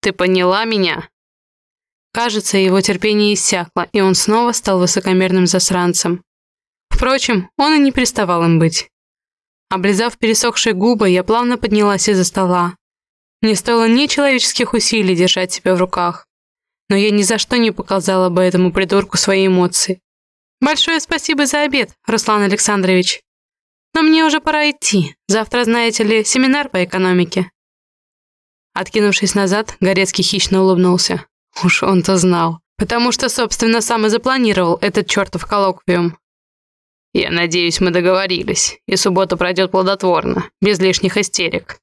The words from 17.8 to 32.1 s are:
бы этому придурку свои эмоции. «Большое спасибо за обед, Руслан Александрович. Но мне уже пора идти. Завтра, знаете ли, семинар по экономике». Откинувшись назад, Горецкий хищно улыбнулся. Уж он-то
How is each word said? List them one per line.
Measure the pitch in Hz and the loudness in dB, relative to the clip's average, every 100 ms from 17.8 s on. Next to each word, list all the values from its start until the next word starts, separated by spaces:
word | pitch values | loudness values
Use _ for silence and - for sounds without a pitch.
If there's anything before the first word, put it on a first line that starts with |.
| - 196 170 190 185 | -4 -4 0 0 2
бы | 175 | 2
этому | 185 180 180 | 2 2 0
придурку | 175 185 196 202 - | 0 0 0 0 -4
свои | - 190 190 | 0 0 2
эмоции. | 185 180 - - 185 _ _ _ _ _ _ | 2 2 -2 -4 -6 _ _ _ _ _ _
«Большое | 269 311 - 330 | -2 0 0 -2
спасибо | - 330 - 294 285 | -2 -6 -2 0 0
за | 294 | 0
обед, | 294 269 214 _ - | 0 0 -2 _ -4
Руслан | 220 220 208 | -2 0 0
Александрович. | 202 208 - 202 185 185 180 - _ _ _ _ _ _ _ | 2 0 0 0 2 2 0 -6 _ _ _ _ _ _ _
Но | 320 | 0
мне | 311 320 | 4 4
уже | 320 311 | 2 0
пора | 311 302 294 | 0 0 0
идти. | 294 - 208 143 - - | -2 -2 0 0 -6 -4
Завтра, | 208 220 240 | -2 0 -2
знаете | 233 233 233 220 | 0 2 0 0
ли, | 214 220 | 0 2
семинар | 214 254 262 285 285 | 0 0 2 2 0
по | 190 | -2
экономике». | 175 190 185 180 175 190 180 _ _ _ _ _ _ _ _ _ _ _ _ | -2 0 2 2 0 -2 -6 _ _ _ _ _ _ _ _ _ _ _ _
Откинувшись | - 190 220 208 - 190 | -10 -4 0 0 0 0
назад, | 202 196 202 220 - | 0 0 0 -4 -2
Горецкий | 185 190 190 - | 0 0 -2 -2
хищно | 185 202 - 190 | -2 -2 0 2
улыбнулся. | 190 180 185 180 - 175 - _ _ - | 2 4 2 2 0 -4 -10 _ _ -4
Уж | 180 - | 0 0
он-то | - 190 175 | 2 0 2